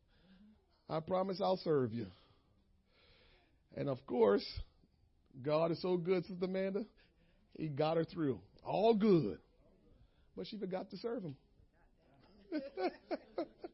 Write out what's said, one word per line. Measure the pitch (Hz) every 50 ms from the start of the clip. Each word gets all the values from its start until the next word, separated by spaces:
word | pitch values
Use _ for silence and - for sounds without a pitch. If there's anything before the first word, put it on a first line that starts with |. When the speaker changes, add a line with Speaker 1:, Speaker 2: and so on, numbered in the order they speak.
| _ _ _ _ _ - - - - - - _ _ _ _ _ _
Speaker 1:
I | - 151 160
promise | 160 175 190 185 190 196 185 185
I'll | 190 185 190
serve | 185 - 175 151 139 127 110
you." | 110 117 110 92 - - - _ _ _ _ _ _ _ _ _ _ _ _ _ _ _ _ - - - - - - _ _ _ _ _ _ _ -
And | 139 139 139
of | 131 127 -
course, | - 254 247 220 202 202 196 - - - - - - _ _ _ _ _ _ _ _ _ _ _ _ - 135
God | 120 147 151 156 165 170
is | 160 -
so | - 185 185
good, | 175 165 185 185 180 170
Sister | - 185 175 185
Amanda, | 185 185 190 190 190 196 202 220 - _ _ - _ _ _ _ _ _ _ _ _ -
he | - 160
got | 156 139 135 151 156 165
her | 165 160
through. | - - 175 156 135 117 87 - - _ - -
All | 113 151 175 208 233 233
good. | 196 214 220 185 160 123 98 80 - - _ _ _ _ - - _ _ - - - - _ _ _ - _ -
But | 190 185
she | - 226 196
forgot | 226 185 185 185 190 -
to | 202
serve | 175 - 233 240 247 185
him. | 151 131 - _
Speaker 2:
We | _ _ _ - _ _ _ _ _ _ _ _ _ - - - - -
got | - -
that. | 392
Speaker 1:
<laughs> | 349 285 269 277 - 381 370 - - - - - 330 - - - - 359 311 - - - - -